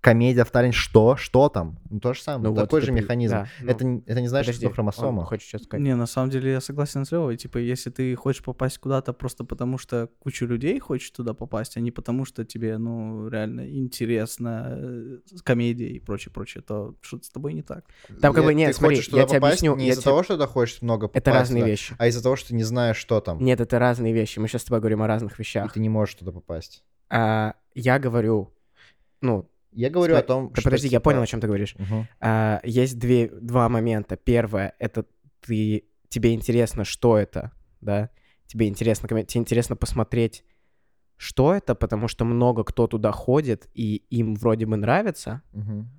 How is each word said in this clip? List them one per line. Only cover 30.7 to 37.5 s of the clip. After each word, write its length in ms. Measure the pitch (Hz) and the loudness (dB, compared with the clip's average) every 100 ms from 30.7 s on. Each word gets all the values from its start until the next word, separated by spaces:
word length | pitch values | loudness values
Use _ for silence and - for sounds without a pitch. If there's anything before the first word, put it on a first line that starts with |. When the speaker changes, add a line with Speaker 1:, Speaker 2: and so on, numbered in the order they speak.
| 127 139 | 2 2
Speaker 2:
я 100 | 120 | 2
Speaker 1:
типа, 120 | 156 | 4
Speaker 2:
понял, 120 | 139 | 2
о 40 | 117 | 0
чем 140 | 113 | -2
ты 60 | 107 | -2
говоришь. 280 | 101 101 - | -2 -4 -6
Speaker 1:
Мгм. 280 | 98 110 113 _ | -4 -4 -6 _
Speaker 2:
А, 400 | 113 110 110 107 | 0 2 2 0
есть 340 | - 117 131 120 | 0 2 2 0
две, 300 | 120 123 117 | 2 4 4
два 400 | - 117 123 117 | -4 -2 2 4
момента. 460 | 120 117 110 104 92 | 2 2 0 -2 -4
Первое, 580 | - 120 113 104 95 - | 2 2 2 -2 -4 -4
это 280 | 117 - - _ _ _ | -6 -6 -10 _ _ _
ты, 440 | - 110 107 107 _ _ _ | -4 -2 0 -2 _ _ _
тебе 260 | - 117 | 2 2
интересно, 500 | 113 - 117 117 - | 2 2 2 2 0
что 320 | 101 - 120 110 | -6 0 4 4
это, 360 | 98 - - | 2 -6 -10